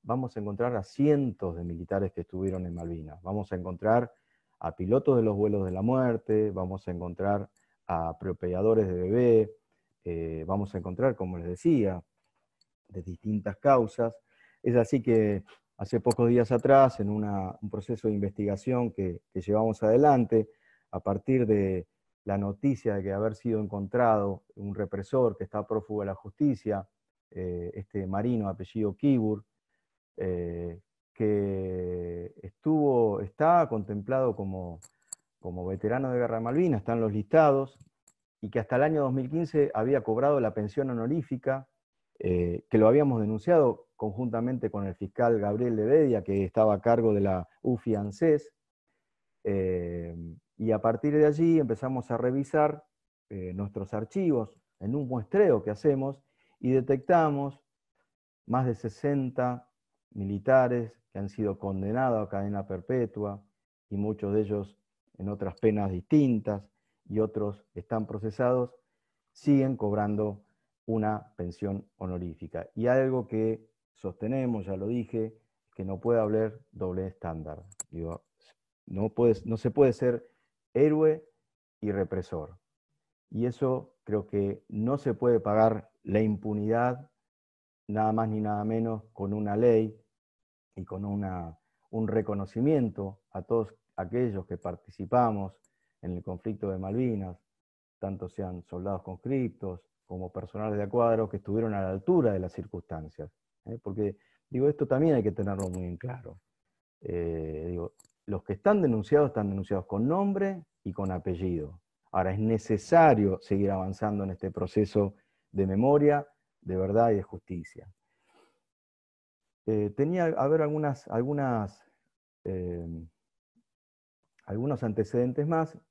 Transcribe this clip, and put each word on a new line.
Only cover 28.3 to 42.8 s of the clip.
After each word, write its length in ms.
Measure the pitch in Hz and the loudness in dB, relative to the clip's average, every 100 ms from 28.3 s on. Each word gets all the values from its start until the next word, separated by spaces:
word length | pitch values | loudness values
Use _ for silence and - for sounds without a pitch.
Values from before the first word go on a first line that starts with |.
| 120 101 | -2 -2
apellido 460 | 90 90 110 104 | -6 -8 -2 -2
Kibur, 500 | 92 143 131 107 107 - _ _ _ _ _ _ - | 0 2 2 2 -2 -8 _ _ _ _ _ _ -6
eh, 640 | 95 87 87 85 87 85 _ _ _ | -4 -4 -4 -6 -8 -12 _ _ _
que 1200 | _ 110 104 101 95 95 92 90 90 87 85 87 - | _ 0 0 0 -4 -4 -4 -4 -6 -6 -8 -12 -14
estuvo, 800 | 95 _ 151 156 143 123 113 101 | -18 _ 0 2 4 4 2 0
está 480 | 98 - 156 175 156 | -6 0 4 4 4
contemplado 680 | 110 101 104 101 131 127 104 | -2 -4 -6 -2 0 0 -2
como, 440 | 98 92 87 85 - _ _ - _ _ | -6 -6 -8 -12 -18 _ _ -20 _ _
como 260 | 92 87 90 | -10 -8 -6
veterano 460 | 95 107 127 131 | -4 -2 0 0
de 60 | 123 | 0
guerra 180 | 117 113 | 0 -2
de 80 | |
Malvinas, 360 | 113 139 180 117 | -2 2 2 2
están 200 | 107 117 | 0 0
los 120 | 110 | 0
listados, 640 | 104 101 160 151 139 135 _ _ _ _ _ _ _ | -2 4 6 6 4 0 _ _ _ _ _ _ _
y 80 | 107 | -4
que 120 | 120 | -4
hasta 160 | 107 127 | 0 2
el 80 | |
año 180 | 151 156 | 2 2
dos 100 | 135 | 0
mil 160 | 135 127 | 0 -2
quince 420 | 160 170 156 143 | -2 0 2 2
había 280 | 110 120 135 | 2 2 2
cobrado 360 | 110 113 139 147 | 2 2 2 4
la 160 | 110 | 2
pensión 360 | 107 104 147 135 | -2 -4 -2 -2
honorífica, 760 | 120 117 160 - 127 135 135 135 _ _ _ _ _ | -2 -2 -2 -4 -4 -2 -4 -8 _ _ _ _ _
eh, 460 | - 90 87 87 _ | 0 0 0 -4 _
que 80 | |
lo 80 | 110 | 6